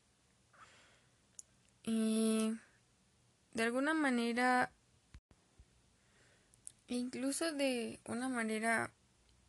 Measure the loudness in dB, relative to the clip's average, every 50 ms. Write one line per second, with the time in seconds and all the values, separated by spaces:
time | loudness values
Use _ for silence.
0 | _ _ _ _ _ _ _ _ _ _ -20 -20 -20 -20 -20 -20 -20 -20 -20 _
1 | _ _ _ _ _ _ _ -20 -20 _ _ _ _ _ _ _ -6 -2 0 0
2 | 2 2 2 2 2 2 2 2 2 0 -2 -4 -8 -16 _ _ _ _ _ _
3 | _ _ _ _ _ _ _ _ _ _ -4 -2 0 0 0 0 0 0 2 2
4 | 2 2 2 2 0 0 0 2 2 4 4 4 2 0 -4 _ _ _ _ _
5 | _ _ -20 -20 -20 -20 -20 _ _ _ _ -20 -20 _ _ _ _ _ _ _
6 | _ _ _ _ _ _ _ _ _ _ -20 _ _ -20 -20 _ _ -6 -4 -4
7 | -4 -4 -6 -4 -4 -4 -2 -2 -2 -2 0 0 0 0 0 0 -2 -6 -8 -10
8 | -8 -6 -6 -4 -4 -2 -2 -2 -2 -2 -2 0 0 0 2 0 0 -2 -6 _
9 | _ _ _ _ _ _ _ _ _